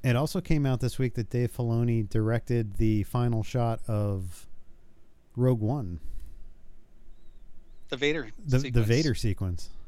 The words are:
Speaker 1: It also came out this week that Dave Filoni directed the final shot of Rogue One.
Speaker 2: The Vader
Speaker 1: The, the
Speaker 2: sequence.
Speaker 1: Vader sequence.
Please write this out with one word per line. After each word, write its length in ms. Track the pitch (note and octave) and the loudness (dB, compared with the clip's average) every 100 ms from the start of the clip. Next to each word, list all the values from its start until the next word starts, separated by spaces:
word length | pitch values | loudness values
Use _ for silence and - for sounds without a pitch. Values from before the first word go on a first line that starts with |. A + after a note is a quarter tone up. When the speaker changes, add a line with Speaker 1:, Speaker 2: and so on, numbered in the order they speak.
Speaker 1:
It 140 | C3 A#2+ | 4 2
also 240 | D#3 F#3 | 2 -2
came 260 | - D#3 C#3 | -2 0 2
out 140 | B2 | 0
this 180 | B2+ - | -2 0
week 160 | B2+ | -2
that 160 | B2 A2+ | -2 -2
Dave 220 | A#2+ A#2+ - | 0 -2 -2
Filoni 520 | A#2+ A2+ A#2+ A2+ G2+ | 0 2 2 2 2
directed 680 | A2+ A2 A#2 - A#2+ G#2+ G2 | 2 2 0 0 0 0 2
the 280 | A2+ G#2+ | 4 4
final 380 | F#2+ B2 B2 A#2 | 2 0 2 0
shot 380 | G2+ B2 A#2 A2+ - | 0 0 0 0 -2
of 600 | G#2 G#2 G2 F#2 - - - - - - - - - - A#2+ | 0 0 -2 -6 -10 -10 -10 -10 -16 -20 -20 -20 -20 -12 2
Rogue 240 | B2+ A#2+ | 4 4
One. 400 | G#2+ D3 F#2 E2 - - - - - - - - - - - - - - - - - - - | 2 0 -4 -4 -4 -4 -6 -10 -12 -12 -14 -14 -16 -16 -14 -12 -12 -14 -12 -12 -12 -12 -8
Speaker 2:
The 80 | B2+ | 2
Vader 340 | C#3+ D#3 A2+ - | 2 2 -4 -8
Speaker 1:
The, 120 | D3+ B2+ | 2 4
the 20 | |
Speaker 2:
sequence. 280 | C3+ A#2 A2 | 6 4 6
Speaker 1:
Vader 260 | A#2+ D3+ | 6 4
sequence. 560 | G#2+ A2 F#2+ F#2+ F2+ - - | 2 2 0 0 -2 -4 -6